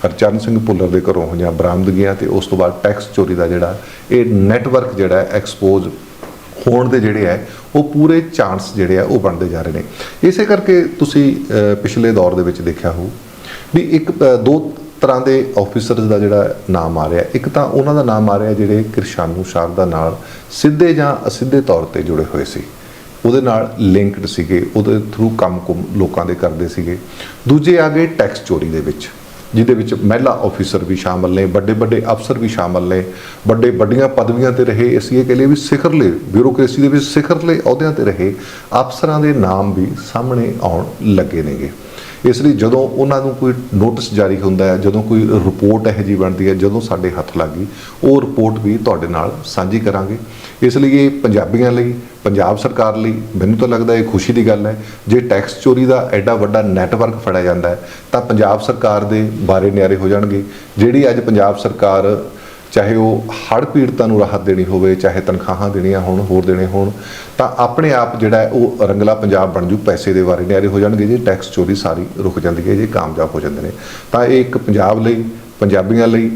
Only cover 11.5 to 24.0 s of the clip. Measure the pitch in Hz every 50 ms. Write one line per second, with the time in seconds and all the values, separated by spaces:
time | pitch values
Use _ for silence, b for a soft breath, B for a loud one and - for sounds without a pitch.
11.5 | - 110 104 104 104 101 - 95 - 120 113 117 110 101 82 78 90 90 87 87
12.5 | 85 - 85 85 80 - - 87 82 85 90 101 - - - - - B B B
13.5 | B B B B - 170 180 151 156 156 160 - 180 - 143 135 127 113 107 127
14.5 | 147 170 - - - - - - - - - 131 131 127 127 135 135 135 135 135
15.5 | - 104 98 98 - 120 113 120 120 113 110 107 107 101 104 101 104 101 95 -
16.5 | - - - - 90 87 82 80 82 80 78 80 85 87 85 - - 127 - -
17.5 | - 151 139 131 139 139 135 147 147 147 135 120 107 107 107 107 101 101 107 107
18.5 | 107 101 107 98 104 107 110 110 - - 113 - - - 85 82 85 90 92 -
19.5 | - 87 85 85 87 95 92 87 82 80 80 82 - B B B B B B B
20.5 | - - - 151 151 151 175 170 160 147 147 143 131 - - - - - 123 131
21.5 | 135 139 135 - 92 82 80 78 - 85 78 85 80 78 78 - - 73 67 -
22.5 | - 76 73 - - B B B B B B B B - - 117 123 135 127 123
23.5 | 113 113 113 113 110 - 107 95 92 98